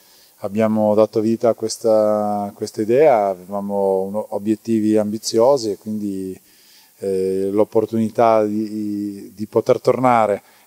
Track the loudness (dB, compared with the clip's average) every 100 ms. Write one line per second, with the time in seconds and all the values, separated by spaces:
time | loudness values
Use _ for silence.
0 | _ _ _ _ -6 -2 0 2 2 4
1 | 2 2 0 0 0 0 -4 -4 0 2
2 | 2 0 -2 -4 -6 -8 -8 -6 0 4
3 | 4 4 2 -4 -8 -8 -6 -2 0 0
4 | -2 -6 -8 -6 -4 -4 -2 -2 2 2
5 | 0 -4 -2 2 4 2 0 -8 -8 -6
6 | -6 -6 -8 -12 _ _ _ _ _ _
7 | -4 -2 -2 -2 0 0 2 0 0 0
8 | -2 2 4 4 2 -2 -4 -6 -6 -6
9 | -6 -10 -14 -12 -4 -2 0 0 0 0
10 | 2 2 2 0 -6 _